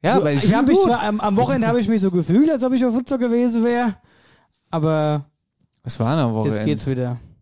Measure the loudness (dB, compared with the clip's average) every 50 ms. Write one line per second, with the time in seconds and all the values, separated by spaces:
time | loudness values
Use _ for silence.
0 | 0 2 2 2 2 2 0 0 2 2 2 4 4 4 4 4 4 2 2 0
1 | -2 -4 -4 -2 -2 0 0 0 0 0 0 0 0 0 0 0 0 0 0 0
2 | 0 0 0 0 0 2 2 2 4 2 2 0 0 0 0 0 0 0 0 -2
3 | -4 -4 -4 -2 -2 0 0 0 0 0 0 0 0 0 0 0 -2 -2 -4 -6
4 | _ _ _ _ _ _ _ _ _ _ _ _ _ _ -6 -2 -2 0 0 0
5 | 0 0 -2 -2 -6 _ _ _ _ _ _ _ _ _ _ _ _ -12 -6 -4
6 | -2 -2 0 0 0 0 0 -2 -2 -2 -2 -2 -2 -2 -2 -2 -4 -4 -4 -4
7 | -4 -6 -6 -8 -12 -18 -20 _